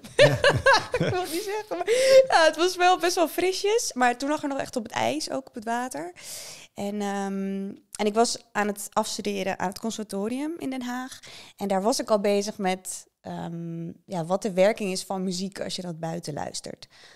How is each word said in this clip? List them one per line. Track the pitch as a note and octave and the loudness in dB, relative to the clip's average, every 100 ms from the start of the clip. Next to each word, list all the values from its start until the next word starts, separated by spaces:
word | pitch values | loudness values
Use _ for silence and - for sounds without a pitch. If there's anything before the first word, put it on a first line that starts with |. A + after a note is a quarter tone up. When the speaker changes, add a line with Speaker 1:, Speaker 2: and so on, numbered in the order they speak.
| - - | -8 6
Speaker 1:
Ja. | C#5+ - | 6 8
Speaker 2:
<laughs> | C5 - C5 A#4 - A#4+ | 4 4 6 4 2 -2
Ik | - | 0
wil | F#4 | -2
het | F4+ | -2
niet | D#4+ G4+ G#4+ | -4 -4 -6
zeggen, | G#4+ E4+ | -6 -6
maar | F4+ A#4+ C5 C5+ C5 | 0 2 8 8 8
ja, | F4+ D#4+ | 8 6
het | D#4 | 4
was | F4+ F4+ | 0 4
wel | F4+ F4+ | 4 4
best | E4+ F4+ | 2 2
wel | D#4+ | 0
frisjes. | - F4+ F#4 G4+ A4+ - | 2 0 0 0 0 0
Maar | B3 B3 A#3+ | 2 2 2
toen | A3+ | -2
lag | G3+ | -2
er | C#4+ | -2
nog | C4+ | -4
echt | - C4 | -4 -6
op | |
het | G#3+ | -4
ijs, | - A3+ C#4+ - | -2 0 -2 -4
ook | C4+ C4+ | -8 -8
op | - | -12
het | |
water. | G#3+ A#3 B3+ C4+ E4+ F4+ - - - - - | -6 -4 -4 -8 -12 -14 -14 -14 -14 -18 -20
En, | - G3+ G#3 | -8 -6 -4
ehm, | G3+ G3+ G3 G3 G3 G3 G3 - _ - | -4 -4 -4 -4 -4 -4 -6 -10 _ -2
en | G#3+ | 0
ik | |
was | G#3 A#3 - - | 4 2 2 -6
aan | G#3 G#3 | -2 -2
het | G3+ - | -2 -4
afstuderen | - G#3+ - G#3+ G3+ F#3+ F3+ | -2 -2 -4 -6 -4 -4 -2
aan | F3+ | -4
het | - | -4
conservatorium | A3+ G#3+ G#3 G3+ G#3 B3+ D4+ E4+ | -6 -6 -8 -6 -4 -4 -4 -6
in | C#4 | -6
Den | C4 | -6
Haag. | B3 B3 B3+ - - - - - | -6 -8 -10 -14 -18 -20 -20 -8
En | G3+ | -2
daar | F#3+ | 2
was | G3+ C4+ | 2 0
ik | B3+ | 2
al | G#3+ | 2
bezig | G3+ G3+ G3+ G#3+ | 4 2 0 -2
met, | F#3+ F#3 - - - _ | -2 -2 -6 -12 -14 _
ehm, | - F3 E3+ E3+ E3+ E3 E3+ - _ | -12 -8 -8 -8 -8 -8 -10 -12 _
ja, | F#3 D#3+ | -6 -2
wat | F#3+ | -2
de | G#3+ | 0
werking | F3+ F#3+ A3 G#3 | 4 4 4 -2
is | F#3 | -4
van | - G3 | -6 -4
muziek | F#3 F3+ F#3+ - | -4 -4 -6 -6
als | G3 - | -8 -6
je | |
dat | F3+ D#3+ | -8 -8
buiten | E3 E3+ E3+ | -6 -6 -8
luistert. | D3 D2 - - - - _ - | -6 -6 -8 -12 -14 -18 _ -20